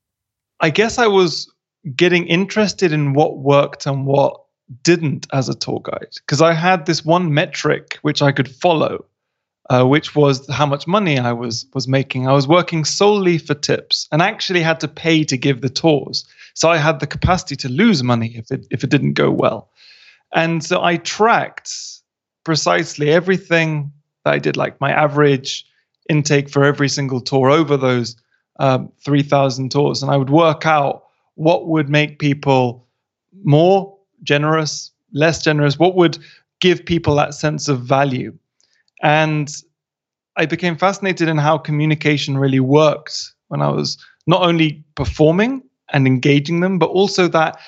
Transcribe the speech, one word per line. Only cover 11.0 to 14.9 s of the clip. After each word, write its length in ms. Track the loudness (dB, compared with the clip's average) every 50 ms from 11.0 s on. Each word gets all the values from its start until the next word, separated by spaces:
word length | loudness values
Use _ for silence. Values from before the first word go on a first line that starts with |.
| 2 2 0 0
I 140 | 0 -2 -2
was, 320 | -4 -4 -6 -8 -8 -10 -8 -8
was 160 | -6 -4 -2
making. 400 | -2 -2 -2 -2 -4 -4 0 2
I 40 | 2
was 140 | 2 2
working 380 | 4 2 2 2 0 -2 -4 -4
solely 540 | -4 -2 0 2 2 2 2 2 0 0 0
for 160 | -2 -4 -6
tips 520 | -4 -2 -2 -2 -2 -2 -4 -6 -6 -4 -2 -2
and 80 | 0
actually 400 | 0 0 -2 -4 -6 -4 -2 0
had 200 | 0 0 -2 -2
to 80 | -4
pay 360 | -8